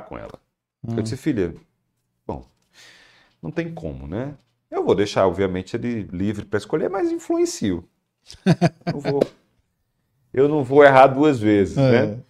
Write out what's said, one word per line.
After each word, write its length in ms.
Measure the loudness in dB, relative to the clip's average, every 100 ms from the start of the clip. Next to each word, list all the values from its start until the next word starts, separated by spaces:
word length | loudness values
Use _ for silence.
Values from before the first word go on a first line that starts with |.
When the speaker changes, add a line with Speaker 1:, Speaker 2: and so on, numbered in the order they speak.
| -6
Speaker 1:
com 100 | -16
ela. 140 | -16 -20 _ _ _ _
Speaker 2:
Hum. 140 | -8 -6
Speaker 1:
Eu 60 |
disse, 140 | -6 -6
"Filha, 380 | -4 -2 -4 -6 _ _ _ _ _ _ -14
bom, 180 | -14 -14 _ _ _ -20 -20 _ _ _ _
não 100 | -12
tem 220 | -8 -10
como, 360 | -10 -12 -12 -10
né? 260 | -10 -10 -14 _ _ _
Eu 120 | -6
vou 120 | -2
deixar, 320 | 0 0 0 0
obviamente, 500 | 0 -4 -4 -8 -8
ele 280 | -8 -8 -8
livre 340 | -6 -6 -6 -6
pra 120 | -8
escolher, 300 | -4 -6 -4
mas 240 | -4 -6
influencio. 760 | -6 -4 -2 -2 -4 -6 -6 -10 _ _ _
Speaker 2:
<laughs> 600 | _ -6 0 2 0 -2 -10
Speaker 1:
Não 80 | -8
vou, 200 | -4 -2 -2 _ _ _ _ _ _ _ _ _ _
eu 160 | 0 0
não 140 | 0
vou 180 | 2 8
errar 240 | 8 10 6
duas 300 | 6 2 2
vezes, 360 | 2 4 2 2
Speaker 2:
É, 300 | 2 4 2
Speaker 1:
né?" 120 | -4